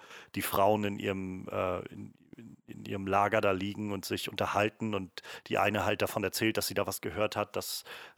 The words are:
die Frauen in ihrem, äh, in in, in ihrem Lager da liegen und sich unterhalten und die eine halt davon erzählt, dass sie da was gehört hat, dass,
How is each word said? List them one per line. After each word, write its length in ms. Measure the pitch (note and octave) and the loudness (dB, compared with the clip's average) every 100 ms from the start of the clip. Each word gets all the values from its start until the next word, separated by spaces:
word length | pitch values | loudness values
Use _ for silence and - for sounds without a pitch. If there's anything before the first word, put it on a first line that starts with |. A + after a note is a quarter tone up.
| - - - | -8 -20 -10
die 80 | - | -6
Frauen 420 | - - G2 G#2+ | 0 4 6 6
in 140 | G#2 G#2 | 2 0
ihrem, 500 | G2+ F#2+ F#2+ F#2 G2 | -2 -2 -4 -6 -4
äh, 320 | G2 F#2 F2+ - | -2 0 -2 -6
in 280 | - G2+ - - - | -12 -14 -16 -20 -20
in, 200 | A#2 - - | -18 -20 -16
in 180 | - | -12
ihrem 220 | - G2 F#2+ | -6 -4 2
Lager 340 | G2 G2+ A2 | 4 6 4
da 120 | G2+ | 4
liegen 400 | F#2+ G2+ G2+ G#2+ | 2 0 -2 -4
und 120 | G2 | -4
sich 260 | - G#2 - | -2 -4 -4
unterhalten 640 | G#2 G2 G2 G#2+ - A2+ | -2 0 2 2 0 -2
und 280 | G2+ F#2 - - - - | -2 -4 -10 -14 -14 0
die 120 | - | 2
eine 260 | G2+ G#2 | 4 4
halt 180 | F#2 G#2 | 2 2
davon 220 | G2 A2+ | 0 0
erzählt, 320 | F#2+ - A2 A2 | 0 2 2 2
dass 100 | - | 0
sie 80 | |
da 120 | G2 F#2+ | 0 -2
was 140 | - | -2
gehört 360 | G#2 G2+ G#2+ G#2+ | -4 0 0 0
hat, 200 | G#2 F#2 | -2 -4
dass, 280 | - - - - - | -4 -8 -10 -14 -16